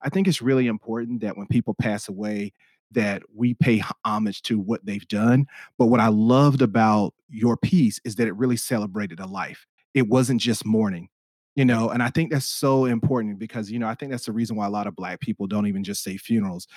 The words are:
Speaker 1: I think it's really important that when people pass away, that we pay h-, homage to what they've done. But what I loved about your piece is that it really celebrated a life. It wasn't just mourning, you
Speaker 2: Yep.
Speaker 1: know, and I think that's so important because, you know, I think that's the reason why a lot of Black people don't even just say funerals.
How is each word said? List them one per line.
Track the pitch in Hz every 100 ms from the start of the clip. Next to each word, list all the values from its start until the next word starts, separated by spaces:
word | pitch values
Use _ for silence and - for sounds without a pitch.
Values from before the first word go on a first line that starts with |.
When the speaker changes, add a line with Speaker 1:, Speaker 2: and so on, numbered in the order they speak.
Speaker 1:
I | 156
think | 190 196
it's | -
really | 120 131 123
important | 110 - 117 117 120
that | 104 98
when | 101
people | 120 110
pass | 104 113 104 -
away, | 95 107 104 101 - _ _ _
that | 123 104 98 -
we | 107 123
pay | 120 127 110
h-, | 92 -
homage | 113 107 107 -
to | - 110
what | 95 113 98
they've | 101 -
done. | 104 117 127 139 - - -
But | 117
what | 123
I | 113
loved | 107 110 131 143 131
about | 123 110 110 107 101 - _
your | 110 120 113
piece | - 180 117 -
is | 120 104
that | 113
it | 95
really | 127 117
celebrated | - 120 104 98 101 82
a | 95
life. | 95 76 - _ _ _
It | 131 110
wasn't | 123 127 120
just | 120 107 107
mourning, | 110 107 87 87 _ _ _ _ -
you |
Speaker 2:
Yep. | 127
Speaker 1:
know, | 117 117
and | 120
I | 120
think | 160 160
that's | 143 -
so | - 139 135 127
important | 117 110 127 107 98
because, | 110 117 104
you | 117
know, | 113
I | -
think | 139
that's | 123 -
the |
reason | 110 110 107
why | 101
a |
lot | 104 101
of | 87
Black | 90 92
people | - 107 98
don't | 104 104
even | 98 98
just | 101
say | - 98
funerals. | - 113 98 90 -